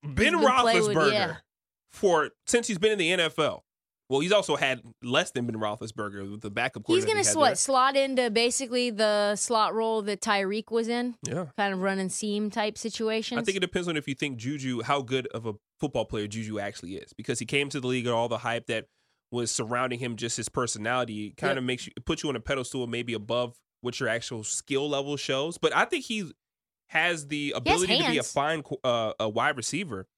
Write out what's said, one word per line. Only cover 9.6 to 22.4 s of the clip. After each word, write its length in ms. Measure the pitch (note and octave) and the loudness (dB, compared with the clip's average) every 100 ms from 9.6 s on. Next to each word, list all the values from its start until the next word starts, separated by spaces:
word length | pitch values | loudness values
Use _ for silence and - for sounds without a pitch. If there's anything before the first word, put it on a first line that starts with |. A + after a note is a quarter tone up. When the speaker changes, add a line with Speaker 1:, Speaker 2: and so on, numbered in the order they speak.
| G#3 | 2
Speaker 2:
role 280 | A3 A3+ A3 | 2 0 0
that 180 | G3+ G3+ | -2 -4
Tyreek 500 | - G3+ G3 G#3 G#3+ | 0 2 2 -2 -2
was 180 | A3+ A3+ | -2 0
in. 280 | A#3+ B3 A#3 - | -2 -4 -6 -6
Speaker 1:
Yeah. 200 | C#3+ E3 - | -4 -6 -2
Speaker 2:
Kind 160 | G3+ | -2
of 80 | F#3+ | 0
running 280 | F#3+ F#3+ F#3+ | 0 0 -2
seam 400 | - G#3+ G#3 G#3+ | -4 -4 -2 -2
type 260 | G#3+ G#3+ A3 | -2 -2 -2
situations. 640 | A3+ - A3 A3 G#3+ A#3 | -8 -4 -2 -2 -2 -2
Speaker 1:
I 40 | |
think 120 | A3+ F#3+ | -2 -2
it 40 | |
depends 280 | F3 G3 F3 | -2 -2 -2
on 80 | D#3 | -4
if 100 | C#3+ | -4
you 80 | |
think 220 | C3+ D3 B2 | -4 -4 -4
Juju, 460 | A2 D3 C3 B2 | -6 -6 -4 -4
how 180 | A2+ C#3+ | 0 0
good 260 | B2 C3 B2 | 0 -2 -2
of 180 | A2+ A2+ | -6 -8
a 80 | G#2 _ _ | -10 _ _
football 240 | D3 B2+ | -4 -2
player 220 | A2 A2+ G#2 | -2 -4 -4
Juju 300 | A2 A2 G#2+ | -6 -6 -6
actually 360 | G2+ - F2 F#2 | -6 -8 -12 -12
is, 160 | - | -14
because 240 | - A2 A#2+ | -14 -6 -6
he 80 | A2+ | -2
came 220 | C#3+ C#3+ | -2 0
to 100 | C#3+ | -4
the 60 | B2+ | -2
league 180 | B2+ A#2+ | -2 0
and 80 | |
all 140 | A#2 A#2 | 0 0
the 100 | A2 | -2
hype 280 | A#2+ A#2 - | -2 -4 -2
that 200 | A2+ - _ _ _ _ | -4 -4 _ _ _ _
was 180 | A#2+ A#2 | -4 -2
surrounding 480 | - A2+ A#2+ B2+ A#2+ | -2 -2 0 0 -2
him, 160 | B2+ | -4
just 220 | A2 A#2 - | -4 -4 -4
his 120 | A2+ | -4
personality, 880 | - A#2+ A2 G#2+ B2+ A#2+ G#2+ G#2 - | -2 -2 -2 -2 0 -2 -4 -8 -4
kinda 200 | C#3+ C3+ | -2 0
Speaker 2:
Yep. 80 | |
Speaker 1:
makes 220 | B2+ B2+ - | -2 -4 -6
you, 40 | - | -12
puts 180 | - D#3+ | -6 -4
you 60 | D3+ | -2
on 80 | |
a 40 | B2+ | -4